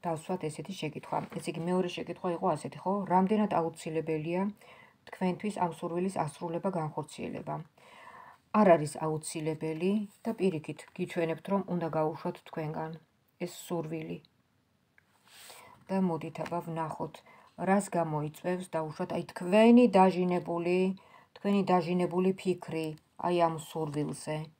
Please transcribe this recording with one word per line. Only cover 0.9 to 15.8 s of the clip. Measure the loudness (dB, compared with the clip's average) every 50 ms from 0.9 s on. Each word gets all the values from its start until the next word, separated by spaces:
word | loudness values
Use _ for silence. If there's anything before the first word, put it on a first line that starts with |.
| -8 -8 -8 -6 -6 -6 -6 -6
ესე | -10 -8 -8 -8
იგი, | -6 -4
მეორე | -2 0 0 0 0 -2
შეკითხვა | -4 -8 -8 -10 -10 -6 -4 -4
იყო | -4 0 0 0
ასეთი, | 0 -2 -4 -10 -12 -6
ხო? | -4 -2 -2 -2 0
რამდენად | 4 4 4 6 6 4 2 2 2 2
აუცილებელია | 0 0 -2 -4 -8 -10 -4 -4 -4 -2 -2 -2 -2 -2 -2 -2 -2 -2 -2 -4 -8 -20 -20 -20 -20 -20 -20 _ _
თქვენთვის | _ -20 -6 -2 -2 -2 0 -2 -4 -6 -2 -2
ამ | -2 -2 -2
სურვილის | -6 -6 -4 -2 -2 -2 -2 -2
ასრულება, | -2 -4 -4 -6 -8 -8 -6 -6 -2 -4 -2 -2
განხორციელება? | -2 -4 -4 -6 -8 -10 -10 -10 -10 -8 -8 -8 -8 -8 -8 -8 -8 -8 -14 _ _ -20 -20 -20 -20 -20 -20 -20 -20 -20 -20 -20 _ _ _ 4
არ | 6 8 8 8
არის | 8 6 -2 -4
აუცილებელი | -4 -4 -2 -2 -4 -6 -8 -8 -4 -4 -4 -4 -4 -4 -6 -4 -2 0 0 0 0 -2 -6 -12 _
და | _ -8 -4
პირიქით, | 0 0 0 0 -2 -8 -8 -12 -12 -14 -18
გიჩვენებთ, | _ -6 -6 -4 -2 -2 -2 -2 -2 -6 -4
რომ | -2 -2 -2 0
უნდა | -2 -4 -2 -2 -2
გაუშვათ | 0 0 0 0 -2 -4 -6 -6 -8 -8
თქვენგან | _ -12 -8 -8 -6 -6 -6 -6 -8 -8 -10 -14 _ _ _ _ _ _ _ _
ეს | -10 -10 -10
სურვილი. | -14 -10 -6 -6 -6 -4 -6 -8 -8 -6 -8 -10 -10 _ _ _ _ _ _ _ _ _ _ _ _ _ _ _ _ _ _ _ _ _ _ -20 -20 -20 -20 -20 -20 -20 -20 -20 -20